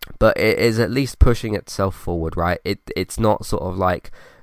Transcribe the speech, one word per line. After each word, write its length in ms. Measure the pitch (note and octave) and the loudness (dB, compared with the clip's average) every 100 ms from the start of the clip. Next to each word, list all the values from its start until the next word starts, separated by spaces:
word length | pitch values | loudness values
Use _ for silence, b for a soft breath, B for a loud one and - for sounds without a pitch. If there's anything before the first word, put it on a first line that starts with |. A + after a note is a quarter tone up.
| - - | -16 2
but 180 | A2 - | 2 4
it 200 | G#2+ G2+ | 2 2
is 200 | A#2 A2+ | 2 2
at 140 | A2 | 0
least 260 | B2 C3+ - | 0 -4 4
pushing 380 | B2 A#2+ A2+ G#2 | 6 6 0 -6
itself 400 | - - G2 - | -6 -4 -2 -2
forward, 400 | - F2 D#2+ E2 | -6 -4 -4 -2
right? 240 | E2+ F2 | -2 -2
It, 140 | - G2+ - | -4 -6 -6
it's 240 | - F#2 - | -6 -6 -2
not 260 | A2 G#2 | 0 0
sort 180 | - F#2+ | -2 -4
of, 140 | F2 F2+ | -4 -2
like, 360 | F#2 F2+ - B B B | 0 -2 -6 B B B